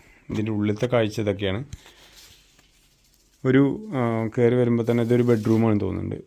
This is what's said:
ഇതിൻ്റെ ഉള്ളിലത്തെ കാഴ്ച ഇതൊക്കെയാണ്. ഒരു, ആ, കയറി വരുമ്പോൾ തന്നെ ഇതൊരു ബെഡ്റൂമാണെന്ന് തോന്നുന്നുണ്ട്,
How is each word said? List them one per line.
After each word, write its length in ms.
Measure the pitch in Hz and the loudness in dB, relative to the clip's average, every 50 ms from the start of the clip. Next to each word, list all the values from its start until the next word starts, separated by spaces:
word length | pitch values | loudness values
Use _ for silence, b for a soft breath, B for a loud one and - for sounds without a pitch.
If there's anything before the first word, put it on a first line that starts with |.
| B B B B B - | B B B B B -10
ഇതിൻ്റെ 200 | 120 107 110 110 110 | -6 -6 -4 -4 -4
ഉള്ളിലത്തെ 320 | 104 104 104 104 104 127 120 123 | -2 -2 -2 -2 -2 -2 -2 0
കാഴ്ച 240 | 120 113 104 107 - 107 | 0 0 0 -2 -4 -4
ഇതൊക്കെയാണ്. 360 | 104 98 92 101 95 92 107 143 - b b b b b b b b b b b b b b b b b b b b _ _ _ _ _ _ _ _ _ _ _ _ _ _ - 131 | -4 -4 -2 -2 -4 -4 -4 -6 -10 b b b b b b b b b b b b b b b b b b b b _ _ _ _ _ _ _ _ _ _ _ _ _ _ -2 2
ഒരു, 120 | 127 135 139 139 - 214 214 220 175 131 | 4 4 4 4 0 -4 -8 -8 -4 -4
ആ, 20 | 120 117 113 113 113 107 - | -2 -2 -2 -2 -4 -4 0
കയറി 200 | 127 120 117 123 127 | 2 2 4 4 4
വരുമ്പോൾ 240 | 123 120 120 117 113 117 | 2 2 2 0 0 0
തന്നെ 140 | 120 120 117 113 | 0 0 2 2
ഇതൊരു 160 | 120 123 120 120 | 2 2 4 4
ബെഡ്റൂമാണെന്ന് 540 | 120 110 104 110 113 110 113 113 107 101 95 | 2 2 2 2 2 4 4 2 2 0 -2
തോന്നുന്നുണ്ട്, 320 | 92 92 92 95 95 - - - | -4 -6 -6 -6 -8 -8 -10 -12